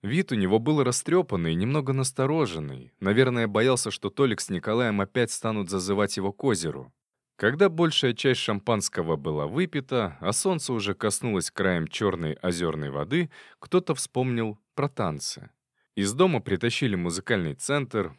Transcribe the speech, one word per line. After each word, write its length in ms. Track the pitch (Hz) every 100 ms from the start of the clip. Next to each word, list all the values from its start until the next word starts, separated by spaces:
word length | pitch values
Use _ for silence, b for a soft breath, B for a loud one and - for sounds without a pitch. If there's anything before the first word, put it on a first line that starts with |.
Вид 280 | 98 151 190
у 40 | 120
него 240 | 92 110
был 240 | 117 151
растрепанный, 720 | 123 123 - 175 180 92 82 82
немного 380 | 107 147 135
настороженный. 960 | 135 131 - 135 160 127 82 73 67 64 _
Наверное, 480 | 95 110 131 123 113
боялся, 440 | 101 123 123 110
что 180 | - 101
Толик 320 | - 135 107
с 80 | -
Николаем 500 | 92 107 113 123 104
опять 320 | 98 - 117
станут 380 | - 113 107 90
зазывать 480 | 95 90 101 101 -
его 140 | 95
к 120 | -
озеру. 480 | 135 101 80 69 65 _ _ _ _ _
Когда 340 | 104 147 196
большая 440 | 160 170 139 131
часть 280 | 120 135 123
шампанского 760 | - 104 - 113 92 - 80 78
была 320 | 73 76 73
выпита, 720 | 120 180 151 135 127 98 -
а 140 | 85
солнце 400 | 101 196 170 -
уже 200 | 120 101
коснулось 560 | 95 110 - 123 98 -
краем 380 | - 95 87 80
черной 460 | - 104 90 80
озерной 560 | 76 90 87 87 78 73
воды, 400 | 69 78 156 165 B B B
кто-то 360 | - 185 180 147
вспомнил 640 | - - 127 120 110 104 _ -
про 140 | 143
танцы. 600 | - 98 76 - - - _ _ _ _ -
Из 180 | 98
дома 260 | 123 185 139
притащили 560 | - 95 117 - 131 95
музыкальный 580 | 87 85 101 110 82
центр, 640 | 69 - 143 135 110 90